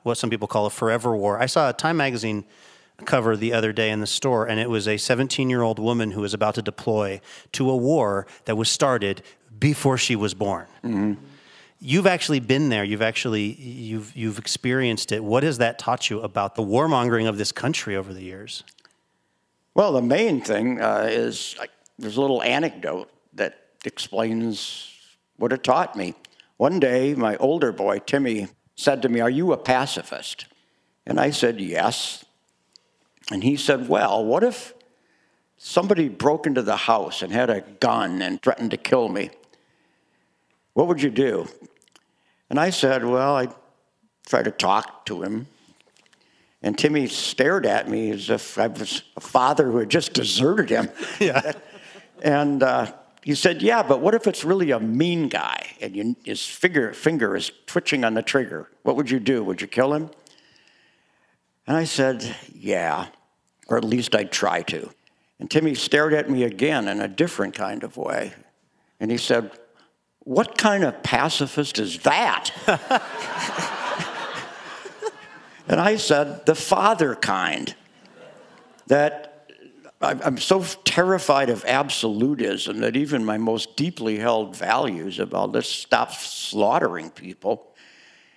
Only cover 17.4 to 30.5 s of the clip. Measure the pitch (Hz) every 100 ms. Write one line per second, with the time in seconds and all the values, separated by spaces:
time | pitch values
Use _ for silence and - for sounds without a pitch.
17.4 | 101 - 123 160 - 98 98 92 92 95
18.4 | 110 - - _ _ _ _ _ _ _
19.4 | _ _ _ - 202 135 120 156 226 139
20.4 | - 107 120 117 107 104 110 113 117 -
21.4 | - - - _ _ - 107 110 139 127
22.4 | 120 135 160 - 87 90 - _ _ -
23.4 | 95 - _ _ - - - 98 113 113
24.4 | 113 104 - - - - _ _ _ -
25.4 | - 131 - 147 185 104 90 - - _
26.4 | _ - 139 185 135 127 135 143 113 104
27.4 | 131 165 135 92 98 101 - 139 131 110
28.4 | 95 _ _ - - 135 123 117 117 135
29.4 | 180 135 - 127 135 - - - - -
30.4 | -